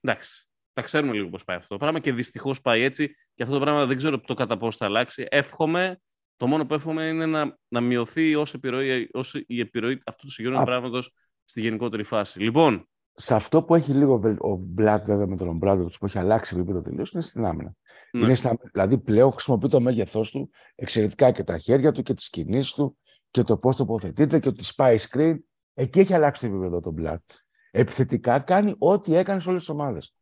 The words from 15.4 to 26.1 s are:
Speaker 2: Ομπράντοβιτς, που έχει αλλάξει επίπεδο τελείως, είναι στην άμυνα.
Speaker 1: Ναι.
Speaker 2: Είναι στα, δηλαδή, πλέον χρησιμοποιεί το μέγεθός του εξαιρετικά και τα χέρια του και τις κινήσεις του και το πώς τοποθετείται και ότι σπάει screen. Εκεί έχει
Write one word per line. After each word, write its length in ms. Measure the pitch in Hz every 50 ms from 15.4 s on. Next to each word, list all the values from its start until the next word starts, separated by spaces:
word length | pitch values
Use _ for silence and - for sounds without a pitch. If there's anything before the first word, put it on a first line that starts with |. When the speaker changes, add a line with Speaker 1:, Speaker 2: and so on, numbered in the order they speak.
| 92 87
Speaker 2:
Ομπράντοβιτς, 500 | 82 85 85 98 98 95 90 82 - -
που 80 | -
έχει 120 | 101 - 98
αλλάξει 360 | 92 95 107 110 - - -
επίπεδο 260 | 87 90 87 101 90 80
τελείως, 280 | - - - 98 -
είναι 120 | - 185 165
στην 220 | - - - 113
άμυνα. 280 | 95 80 80 73 - - _ _ _ - - - _ _
Speaker 1:
Ναι. 80 | 120 113
Speaker 2:
Είναι 100 | 113 131
στα, 240 | 120 - 131 117 - - - _
δηλαδή, 260 | 104 95 98 120 110
πλέον 340 | - - 107 107 127 135 123
χρησιμοποιεί 360 | - - - 131 107 87 135
το 120 | - 135
μέγεθός 500 | 120 123 127 110 101 - - 110 110 101
του 200 | - 139 139 - _ _ _ _ _
εξαιρετικά 560 | - 127 - - 117 107 104 - - 143 127
και 140 | 123 - 98
τα 140 | - 90 80
χέρια 340 | - - 120 139 127 - -
του 100 | - 131
και 120 | - 131
τις 160 | 95 - -
κινήσεις 420 | - - 78 - 98 131 135 - -
του 260 | - 147 135 - _ _ _ _ _ _ _
και 120 | _ - 117
το 140 | - 113
πώς 200 | 90 - 127 131
τοποθετείται 640 | - 135 92 113 110 98 90 - - 147 143 151 156
και 100 | - 135
ότι 160 | - - 90
σπάει 320 | - - - 147 131 117 110 - -
screen. 260 | - 127 151 165 165 143 - _ _ _ _ _ _
Εκεί 260 | - 135 127 - 170
έχει 140 | 190 190